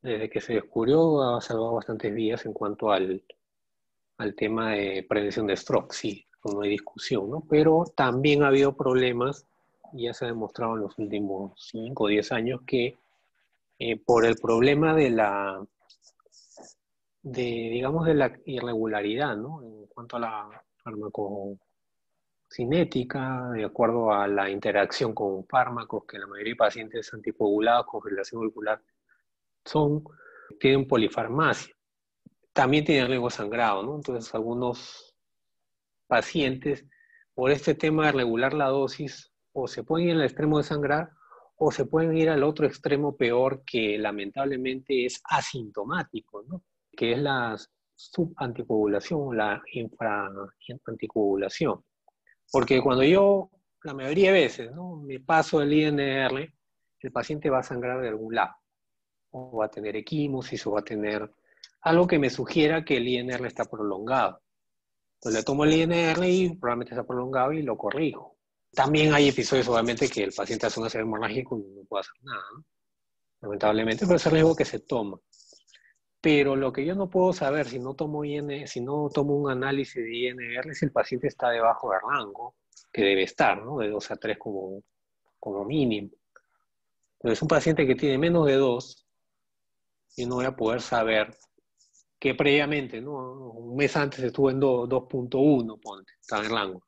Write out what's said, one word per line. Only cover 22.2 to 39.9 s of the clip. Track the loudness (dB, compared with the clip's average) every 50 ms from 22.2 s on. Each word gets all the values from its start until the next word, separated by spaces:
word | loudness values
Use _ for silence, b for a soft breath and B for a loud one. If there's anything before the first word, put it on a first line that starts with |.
| _ _ _ _ _ _ -10 -8 -4 0 0 0 0 0 0 -4 -4 -4 -6 -6 -6 -4 -6 -6 -6 -6
de | -6 -6 -6
acuerdo | -6 0 2 2 2 2 2 2 2 2
a | 2 2
la | 0 0 0 0 -2
interacción | -4 -2 -2 0 2 2 2 2 0 -2 -2 -2 -2
con | -2 -2 -2 -2 -4 -8
fármacos, | _ 0 2 2 2 -2 -8 -8 -6 -8 -8 -8
que | -10 -14
la | -14 -14
mayoría | -12 -12 -8 -6 -8 0
de |
pacientes | 2 2 2 2 -2 -12 -8 -8 -10 -10 -8 -14
anticoagulados | -8 -8 -8 -2 _ 2 2 2 4 4 4 4 2 2
con | 0 -8 -10
fibrilación | -8 -6 -6 -6 -6 -8 -6 -6
auricular | -6 -6 -6 -6 -4 -4 -4 -4 _ _ _ _ _ _ _ _ _ _ _ _ _ _ _ _ _
son, | -2 0 2 2 2 0 -2 -4 B B B B B B B B B B _
tienen | 2 4 4 4 2
polifarmacia. | 2 2 2 2 0 0 -4 -4 -4 -2 0 2 0 0 -2 -6 -16 _ _ _ _ _ _ _ _ _ _ _ -20 _ _ _ _ _
También | 2 2 4 4 2 4
tienen | 4 2 4 4
riesgo | 2 0 0 0
de | -2 -4
sangrado, | -4 -6 -4 -2 0 2 2 0 0 -4
¿no? | -6 -8
Entonces, | -8 -8 -6 -6 -6 -8 -6 -6
algunos | -4 -4 -2 -2 -2 -2 -2 -4 -6 -12 -18 -20 -20 -20 _ _ _ _ _ _ _ _ _ _ _ _ _ _ _ _ _ _ _ _
pacientes, | _ 0 0 0 0 -2 0 0 0 -2 -4 -4 -4 -4 -4 -6 b b b b b b b b b _
por | 0 2 2
este | 2 2 2 0 0
tema | 2 2 2 2 4 4
de | 4 4
regular | 2 2 2 2 2 2 2 2
la | 2 2 2
dosis, | 2 2 0 -2 -4 -8 -10 -10 -10 -14 -20 _ _ _ _ _
o | _ -6 -6
se | -6 -6 -10 -4
pueden | -2